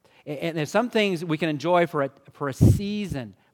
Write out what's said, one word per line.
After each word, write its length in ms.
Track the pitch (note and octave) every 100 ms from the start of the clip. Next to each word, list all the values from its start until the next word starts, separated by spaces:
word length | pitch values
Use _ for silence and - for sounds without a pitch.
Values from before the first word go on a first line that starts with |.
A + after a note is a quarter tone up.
| _ _ -
A-, 160 | D3
and 140 | E3+ D#3+
there's 140 | D3
some 200 | G3+ A#3+
things 340 | A3+ G#3 F3 E3+
we 140 | D3+
can 100 | E3
enjoy 380 | D3 D3+ F3 F3
for 160 | D3+
a, 80 | C#3 - -
for 160 | - C#3+
a 40 |
season, 840 | B2+ - - G3+ G#3 G3 C#3+ A2+ - _